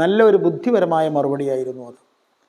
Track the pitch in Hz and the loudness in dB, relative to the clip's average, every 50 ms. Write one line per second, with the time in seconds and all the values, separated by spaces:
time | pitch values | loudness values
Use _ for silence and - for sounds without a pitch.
0 | 160 175 196 214 226 220 196 190 165 170 160 147 - 247 240 208 180 165 170 160 | 0 0 2 4 4 4 4 4 2 0 -2 -2 -2 0 0 0 0 0 0 0
1 | 160 156 156 147 139 139 139 139 143 139 135 131 131 127 127 127 123 120 117 120 | 0 0 0 -2 -2 -2 -2 -4 -4 -4 -4 -4 -6 -8 -10 -12 -16 -18 -20 -20
2 | _ _ _ _ _ _ _ _ _ | _ _ _ _ _ _ _ _ _